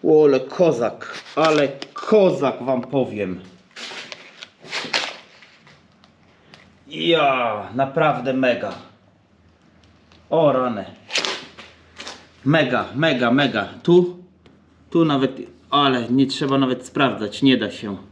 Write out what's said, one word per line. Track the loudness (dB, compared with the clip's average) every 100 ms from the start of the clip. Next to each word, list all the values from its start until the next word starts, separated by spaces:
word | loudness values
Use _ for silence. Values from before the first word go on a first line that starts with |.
Łole, | 4 6 6 4
kozak. | -2 0 2 2 -4 -6 -14 -16 -10 0
Ale | 2 2 0 -4 -14
kozak, | -12 2 4 4 2 -2 -4
wam | -4 -4
powiem. | -2 -2 -2 -4 -6 -8 -14 -20 _ -18 -16 -14 -16 -18 -20 -20 -20 _ -12 -12 -6 -6 -6 -12 -20 -20 -20 _ _ -20 _ _ _ _ _ _ _ -20 -20 _ -16
Ja, | -4 2 4 4 2 -2 -4 -6
naprawdę | -2 -2 2 2 0 -2
mega. | 0 0 0 -4 -10 -18 _ _ _ _ _ _ _ _ _ _ _ _ -20 _
O | 2 4
rany. | 2 0 -4 -10 -18 -8 -6 -6 -8 -14 -20 -20 -20 -20 -20 -18 -18 -20 _
Mega, | 0 2 2 0 -4
mega, | -2 0 2 2
mega. | 2 2 -2 -6 -6
Tu, | 4 4 4 -4 -20 _ _ _ _ _ _
tu | 0
nawet, | 2 2 0 -4 -16 -20 _
ale | 0 2 0 0
nie | 0 0
trzeba | 0 0 0
nawet | 0 -2 -6
sprawdzać, | -2 0 0 -8 0
nie | 2 2
da | 0
się. | -8 -10 -10 -14